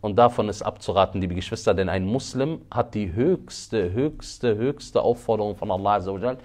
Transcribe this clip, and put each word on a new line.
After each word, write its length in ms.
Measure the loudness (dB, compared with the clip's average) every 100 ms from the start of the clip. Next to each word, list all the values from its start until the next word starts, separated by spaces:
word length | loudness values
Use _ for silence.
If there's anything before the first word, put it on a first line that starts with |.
| 0
Und 120 | 6
davon 320 | 6 6 -2
ist 120 | -2
abzuraten, 580 | -6 -6 0 4 4 2
liebe 140 | -2
Geschwister, 400 | -4 -6 -2 0
denn 160 | 2 2
ein 160 | 0 0
Muslim 560 | -2 -4 -2 -2 -4 -6
hat 240 | -4 -2
die 180 | -2 -4
höchste, 760 | 0 2 2 -4 -16 -4 0 0
höchste, 640 | 0 -2 -4 -14 -4 0 0
höchste 460 | 0 -4 -2 2
Aufforderung 540 | 2 2 0 0 0 -4
von 160 | -2
Allah 240 | 0 2 2
Azza 180 | 0
wa 60 | -2
Jal, 180 | -2 -4